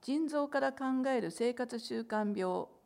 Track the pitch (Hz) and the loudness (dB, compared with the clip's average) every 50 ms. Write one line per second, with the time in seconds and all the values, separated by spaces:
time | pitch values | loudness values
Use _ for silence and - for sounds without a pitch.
0 | - - 269 302 320 294 302 294 285 294 285 277 269 269 262 - 269 262 262 262 | -4 -2 0 0 0 2 2 0 0 2 0 2 0 0 0 0 -2 0 0 2
1 | 254 269 262 247 202 165 175 - 233 240 247 247 254 240 - 233 226 - 240 226 | 2 2 2 2 0 0 -2 0 0 0 2 0 -4 -4 -4 -8 -6 -4 -4 -4
2 | 226 226 214 214 214 208 208 202 185 185 180 180 - - - - _ | -4 -2 0 0 0 0 0 0 0 0 0 0 -2 -4 -10 -20 _